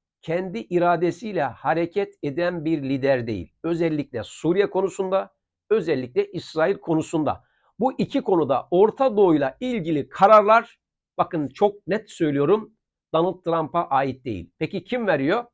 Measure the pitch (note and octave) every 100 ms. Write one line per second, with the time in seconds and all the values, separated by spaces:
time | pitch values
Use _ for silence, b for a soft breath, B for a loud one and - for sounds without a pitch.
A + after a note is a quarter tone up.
0 | _ _ - F3 F#3+ G#3+ - F3 F3 E3+
1 | E3+ E3+ G#3+ F#3 C3+ - C#3 D#3+ E3+ G3+
2 | G3+ - D3 C#3 F3 F3+ D3+ D#3+ C3 C3+
3 | C3+ C3 A#2 G2+ D#2+ _ - E3+ E3 D#3
4 | - A#2 - - D#3 F3+ G3 F#3 F#3+ -
5 | F#3+ F#3+ G3 _ _ _ - A3 E3 C3+
6 | B2 D3+ G3+ E3+ - D#3 E3 G3 - D#3+
7 | D#3 D#3+ C#3 - _ _ _ - B3 C4+
8 | F3 C#4 B3+ F#3 C3+ C3 - F3 G#3+ -
9 | C4+ G#3 F#3+ D#3 C3+ - B3+ A#3 E3 D3
10 | B2+ - G3 G#3+ G#3 A3+ A3+ _ _ _
11 | _ - E3+ E3 C#3 - G3+ G3+ - -
12 | - - D#3+ C#3+ C#3+ G#3+ - _ _ _
13 | _ D#3+ F3+ F3+ E3+ E3 D3+ E3+ D3+ C3+
14 | C#3 B2+ B2 G2 D#2 - D#3 F#3+ F3 B3
15 | G#3+ D3+ C#3 A3 A#3+